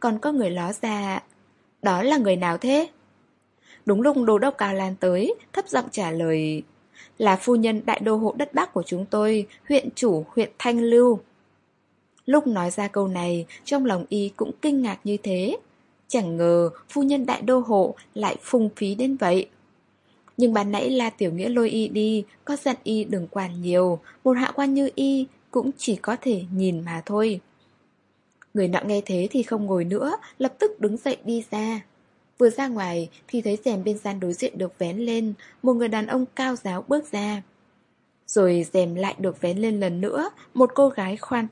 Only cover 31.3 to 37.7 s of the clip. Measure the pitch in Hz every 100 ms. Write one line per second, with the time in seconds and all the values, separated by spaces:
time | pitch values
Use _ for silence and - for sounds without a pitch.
31.3 | 233 220 214 220 220 - _ _ _ _
32.3 | - 240 233 269 226 185 170 165 - -
33.3 | 247 214 214 254 196 196 208 202 196 180
34.3 | 175 254 - 185 - 175 190 233 226 220
35.3 | 208 - _ 254 240 233 220 214 262 254
36.3 | - 262 240 196 180 - 294 302 208 208
37.3 | 208 190 _ _